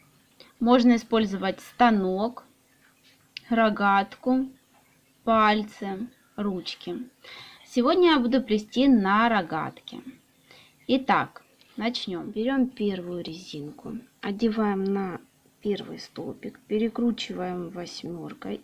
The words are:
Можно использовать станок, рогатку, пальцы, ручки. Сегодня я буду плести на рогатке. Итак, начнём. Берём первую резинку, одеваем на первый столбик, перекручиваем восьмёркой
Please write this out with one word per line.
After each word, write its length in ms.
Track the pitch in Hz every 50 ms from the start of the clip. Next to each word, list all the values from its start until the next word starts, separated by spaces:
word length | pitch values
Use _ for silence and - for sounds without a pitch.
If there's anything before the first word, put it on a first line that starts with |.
| _ _ _ _ _ _ _ _ - _ _ -
Можно 360 | 240 226 247 262 233 247 240
использовать 640 | 226 226 - 233 226 220 196 196 185 185 190 185 -
станок, 880 | - - - - 247 240 226 202 190 185 185 190 208 233 240 - - _ _ _ _ _ _ _ _ _ _ _ _ _ _ _ _ _ - - - -
рогатку, 1000 | 233 226 226 220 202 208 202 202 196 196 196 - - - - 254 254 262 269 262 - - _ _ _ _ _ _ _ _ _ _ _ _ -
пальцы, 840 | 233 226 220 214 214 214 214 214 214 - - 214 196 196 190 226 247 - _ _ _ _
ручки. 720 | - 208 202 190 185 165 - - - - - 175 220 247 - _ _ _ - - - - - - - - -
Сегодня 440 | - 254 233 269 339 381 359 339
я 80 | 320 285
буду 220 | 240 240 247 262
плести 460 | - - 214 214 214 - - 233 262 277
на 420 | 262 220 196 190 196 214 226 233
рогатке. 720 | 226 202 175 156 156 156 151 139 - - - - - - - - - - _ _ _ _ _ _ - - - _ _ _ _ -
Итак, 560 | 240 269 269 - 190 160 127 - - - _ _ _ _ _ _ - -
начнём. 540 | 214 240 247 - - - 185 170 156 151
Берём 380 | - 214 220 247 269 269 254 254
первую 540 | - - 214 208 190 185 175 175 180 175 175
резинку, 760 | - 160 175 185 - - 151 143 151 147 - - - - 233 - _ _ _
одеваем 640 | - 202 202 196 233 226 214 226 220 208 202 190 190
на 360 | 196 196 196 196 185 170 - - _ _ _ _ _ _ _
первый 360 | - 208 202 180 - - 165 -
столбик, 640 | - - - - - - - - - 202 - - _ -
перекручиваем 1000 | 208 214 220 226 214 - 240 240 220 - - - 196 175 180 180 180 180 175 170
восьмёркой 920 | 185 180 175 170 - - - - 175 170 156 151 - - - 185 208 214